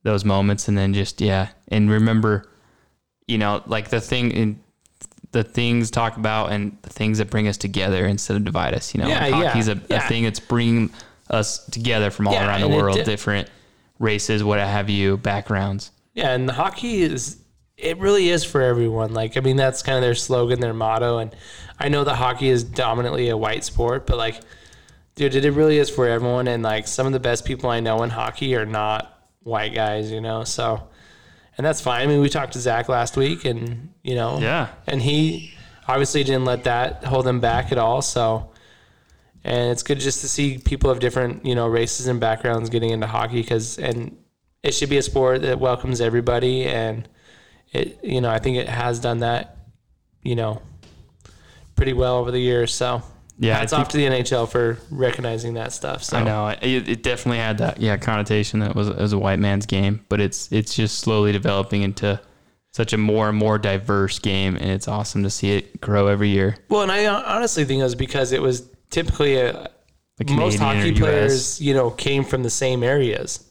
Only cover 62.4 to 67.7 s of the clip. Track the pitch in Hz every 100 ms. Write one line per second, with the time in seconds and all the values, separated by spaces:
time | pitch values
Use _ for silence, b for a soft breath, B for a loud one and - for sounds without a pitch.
62.4 | b b _ - 113 110 107 107 107 107
63.4 | 107 107 104 98 107 101 95 - 101 95
64.4 | 95 92 95 95 - 104 101 107 98 -
65.4 | 101 101 - - - 104 101 101 104 98
66.4 | 95 101 _ 208 190 196 208 202 262 214
67.4 | 233 - 135